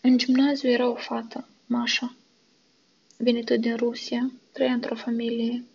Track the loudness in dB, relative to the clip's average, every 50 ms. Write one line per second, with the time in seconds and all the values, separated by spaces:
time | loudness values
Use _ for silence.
0 | _ 6 4 4 4 4 4 4 4 4 2 2 2 2 2 4 4 0 0 -2
1 | -6 -8 -6 -8 -8 -8 -10 -12 -12 _ _ _ _ _ -2 -2 0 0 -2 -2
2 | -4 -6 -10 _ _ _ _ _ _ _ _ _ _ _ _ _ _ _ _ _
3 | _ _ _ _ 0 2 2 0 0 0 0 0 0 0 -2 0 -2 -2 -2 -6
4 | -8 -6 -4 -2 -2 -4 -4 -8 _ _ _ -2 0 0 0 0 -2 -4 -8 -6
5 | -4 -4 -4 -2 -2 -4 -2 -2 -2 -2 -2 -4 -8 -10 _